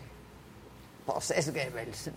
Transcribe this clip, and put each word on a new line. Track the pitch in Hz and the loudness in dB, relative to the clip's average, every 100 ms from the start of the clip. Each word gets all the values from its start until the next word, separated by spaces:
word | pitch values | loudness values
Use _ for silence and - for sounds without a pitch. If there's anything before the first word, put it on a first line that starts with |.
| - - - - - - - - - - - | -2 -12 -14 -14 -14 -14 -14 -14 -14 -6 0
pues, | - - | 2 6
es | 180 147 | 6 6
Goebbels, | 156 131 120 113 104 - | 4 2 0 -2 -2 -4